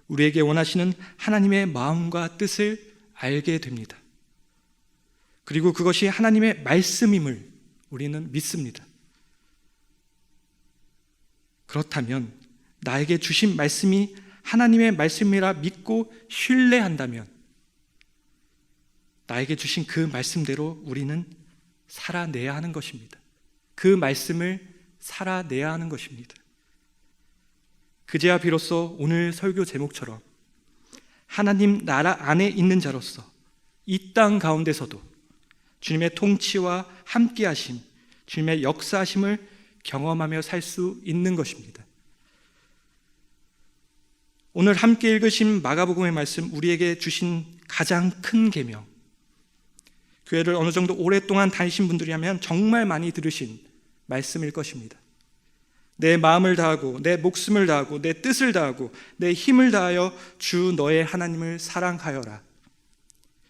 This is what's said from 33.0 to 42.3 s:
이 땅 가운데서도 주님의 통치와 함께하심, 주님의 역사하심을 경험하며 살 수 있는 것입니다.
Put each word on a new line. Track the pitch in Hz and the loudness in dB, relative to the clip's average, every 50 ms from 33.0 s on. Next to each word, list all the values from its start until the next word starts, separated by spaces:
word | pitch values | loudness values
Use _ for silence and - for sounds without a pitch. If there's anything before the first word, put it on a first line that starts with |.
| 120 - - - 117 _ _ _ _ _ _ _ _ _ _ _ _ | -10 -12 -16 -16 -20 _ _ _ _ _ _ _ _ _ _ _ _
이 | - 185 190 - 190 - | -6 -6 -6 -6 -2 2
땅 | 226 220 208 208 202 | 2 4 4 4 2
가운데서도 | 170 160 156 156 160 160 147 - 123 107 - 98 - - _ _ _ _ _ _ _ _ _ _ _ _ _ _ | 2 0 0 0 0 -2 -2 -4 -6 -12 -14 -18 -20 -20 _ _ _ _ _ _ _ _ _ _ _ _ _ _
주님의 | - - 160 160 165 170 165 | -8 -4 -2 0 0 -2 -2
통치와 | - 214 202 202 190 - - - 196 180 180 175 185 190 - - - _ | 0 2 2 2 2 0 -2 -2 -2 -2 -2 -2 -4 -6 -12 -18 -20 _
함께하심, | - - 233 233 233 240 226 214 180 151 - - - 123 117 - _ _ _ _ _ _ _ _ | -2 2 4 4 4 2 0 -2 -2 -2 -4 -6 -8 -12 -14 -14 _ _ _ _ _ _ _ _
주님의 | - - 160 156 160 165 160 135 | -10 -6 -4 -2 0 0 0 0
역사하심을 | 135 156 - - - - 190 190 - - 202 196 196 208 208 - - - - _ _ _ _ _ | -2 -2 -2 -4 -4 -2 -2 -2 0 -2 0 0 0 -2 -4 -6 -16 -20 -20 _ _ _ _ _
경험하며 | - - 135 143 160 165 165 160 156 160 160 | -10 -8 -6 -4 -2 -2 -2 -2 -4 -4 -6
살 | 156 - - 175 | -6 -6 -6 -8
수 | 170 - - - 180 185 196 - - | -6 -8 -6 -4 -4 -4 -4 -8 -8
있는 | 180 160 175 180 185 180 | -4 -2 0 0 0 0
것입니다. | 165 143 - - - 107 - - - - _ _ _ _ _ _ _ _ _ | 0 -2 -6 -8 -14 -18 -20 -20 -20 -20 _ _ _ _ _ _ _ _ _